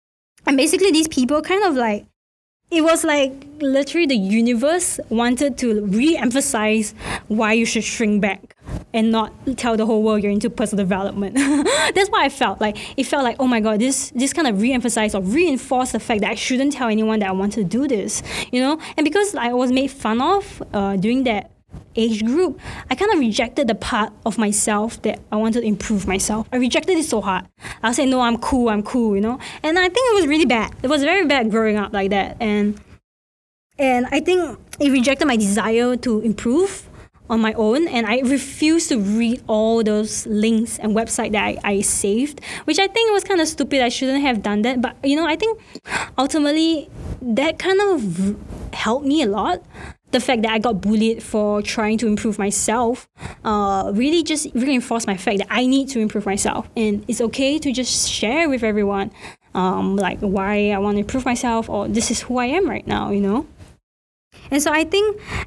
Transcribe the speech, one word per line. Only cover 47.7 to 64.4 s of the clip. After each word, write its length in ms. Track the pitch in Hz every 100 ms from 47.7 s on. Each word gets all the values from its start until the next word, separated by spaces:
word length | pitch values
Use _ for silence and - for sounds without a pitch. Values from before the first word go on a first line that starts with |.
| 381
of 560 | 403 330 208 170 196 208 - - -
helped 340 | - - 254 277
me 180 | 311
a 20 | 233
lot. 360 | 202 208 180 - - - - _
The 100 | 254
fact 220 | 240 247
that 100 | 220
I 60 | 220
got 200 | 240 202
bullied 420 | 202 220 226 226
for 400 | - 220 208 208
trying 360 | 208 - 214 220
to 100 | 226
improve 320 | 208 226 202
myself, 680 | 202 - - 220 226 247 - _ - -
uh, 480 | 233 208 202 196 190
really 300 | 202 269 349
just 240 | 311 - - 240
reinforced 500 | 262 254 247 233 226
my 120 | 185
fact 220 | 240 196
that 80 | -
I 160 | 220 254
need 240 | 269 269
to 100 | 240
improve 260 | 214 214 202
myself. 440 | 202 - - - -
And 260 | 214 208 -
it's 100 | 233
okay 400 | 233 240 269 302
to 140 | 294
just 360 | 247 247 - -
share 380 | - 214 294 339
with 160 | 254
everyone, 480 | 226 214 202 196 208 - - - _
um, 440 | 190 185 185 190 196
like, 220 | 180 -
why 480 | 202 196 196 208 208
I 80 | 196
wanna 220 | 208 202
improve 260 | 202 262 254
myself, 440 | 240 247 226 226
or 200 | 208 208
this 200 | 214 -
is 120 | 233
who 160 | - 247
I 80 | 247
am 240 | 320 349
right 180 | 214 -
now, 240 | 208 208
you 80 | 202
know? 280 | 196 226 311 - - - _ _ _ _ _ -